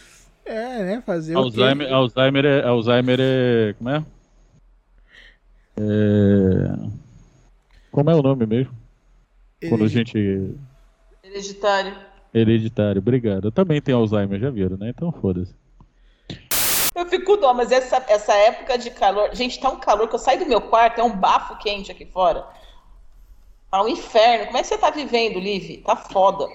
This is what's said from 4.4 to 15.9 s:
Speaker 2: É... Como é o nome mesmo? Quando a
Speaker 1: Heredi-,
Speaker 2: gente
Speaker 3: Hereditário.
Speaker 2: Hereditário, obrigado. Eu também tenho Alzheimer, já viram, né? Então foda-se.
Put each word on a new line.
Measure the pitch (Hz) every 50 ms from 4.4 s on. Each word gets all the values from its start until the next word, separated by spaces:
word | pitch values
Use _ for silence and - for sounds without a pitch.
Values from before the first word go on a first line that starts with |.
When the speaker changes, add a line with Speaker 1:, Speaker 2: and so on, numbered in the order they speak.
| _ _ _ _ _ _ _ _ _ _ _ _ _ _ _ - - - _ _ _ _ _ _ _ _ _
Speaker 2:
É... | - 107 104 104 107 107 104 104 104 101 101 101 101 95 95 92 95 95 95 95 98 104 107 104 - - - - - - - _ _ _ _ _ _ _ _ _ _ _ _
Como | - - 143 156
é | 165
o | 160 135
nome | 135 135 131 117
mesmo? | 107 110 120 131 127 - - - - _ _ _ _ _ _ _ _ _ _ _ _ _ _ -
Quando | 170 120 110 107
a |
Speaker 1:
Heredi-, | 107 101
Speaker 2:
gente | 117 113 113 - 110 104 101 98 95 95 95 - 139 139 - _ _ _ _ _ _ _ _ _ _ _
Speaker 3:
Hereditário. | 190 196 202 196 196 196 - - 208 202 196 190 190 202 - - - - _ _ _ -
Speaker 2:
Hereditário, | 113 113 110 113 113 110 110 - - 104 104 101 98
obrigado. | 95 113 127 131 113 110 98 95 95 104
Eu | -
também | - 196 185 151 147
tenho | - - 131
Alzheimer, | 120 113 107 107 104 101 98 98 98
já | 107 143
viram, | 135 104 95 92 92
né? | 95 101 113 123
Então | - 170 175
foda-se. | 156 - - 98 92 90 92 92 - _ _ _ _ _ - -